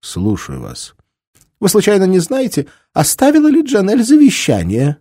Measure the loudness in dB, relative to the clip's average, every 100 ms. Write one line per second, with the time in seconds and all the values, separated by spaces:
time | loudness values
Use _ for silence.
0 | -12 -4 -2 -4 -6 -14 -14 -16 -18 _
1 | _ _ _ _ _ _ 0 2 2 2
2 | 2 0 0 -4 -4 -4 -8 _ _ -2
3 | -2 0 2 4 2 2 0 0 0 0
4 | 2 4 4 2 -2 -2 -2 -2 -2 -4